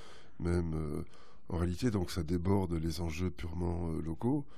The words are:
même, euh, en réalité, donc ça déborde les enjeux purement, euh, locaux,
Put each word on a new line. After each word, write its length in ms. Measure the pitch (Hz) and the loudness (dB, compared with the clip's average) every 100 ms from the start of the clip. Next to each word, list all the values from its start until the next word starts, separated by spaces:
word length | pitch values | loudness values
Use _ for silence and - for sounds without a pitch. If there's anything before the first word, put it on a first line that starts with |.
| - - - - | -8 -8 -8 -2
même, 340 | 85 87 82 | 2 4 2
euh, 280 | 80 76 78 78 - - - - | 0 0 -2 -4 -8 -8 -8 -4
en 100 | 85 | 0
réalité, 320 | 87 87 127 | 0 2 2
donc 200 | 101 87 | 2 0
ça 120 | - | 0
déborde 500 | 78 90 87 101 92 | 2 2 4 4 4
les 260 | 85 82 78 | 0 0 0
enjeux 300 | 85 78 90 | -2 0 -2
purement, 600 | - 85 82 87 87 85 | -2 -4 0 0 0 0
euh, 120 | 80 | -2
locaux, 420 | 78 82 117 147 139 | -2 0 0 0 -2